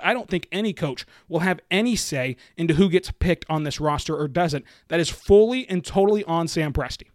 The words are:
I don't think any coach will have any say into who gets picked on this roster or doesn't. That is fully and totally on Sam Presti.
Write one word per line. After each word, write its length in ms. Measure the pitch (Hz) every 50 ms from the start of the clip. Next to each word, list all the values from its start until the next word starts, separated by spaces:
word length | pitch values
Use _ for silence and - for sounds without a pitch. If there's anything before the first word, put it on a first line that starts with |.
| -
I 80 | 180
don't 180 | 247 247 214 -
think 200 | 190 175 - -
any 220 | - 190 214 214 180
coach 320 | - 170 143 127 - - - _ - _ -
will 100 | 156 160
have 220 | 175 185 180 - _ _
any 240 | 175 196 226 247 226
say 400 | 180 - - 151 135 127 131 123 - - - _
into 160 | 175 170 165 160
who 160 | 147 196 190
gets 220 | 160 190 - -
picked 340 | - - - 175 165 - - -
on 140 | 160 156 151
this 160 | 147 - -
roster 380 | 151 151 147 143 - - 156
or 100 | 147 151
doesn't. 380 | 143 123 175 175 160 139 - - - - _ _ _
That 100 | 156 170
is 100 | 165 -
fully 560 | - - - - 196 208 220 226 254 262 247 -
and 160 | 190 180 -
totally 400 | - - 196 196 202 214 214 196
on 240 | 165 165 170 170 156
Sam 240 | - 170 156 147 135
Presti. 300 | 156 131 123 - - - _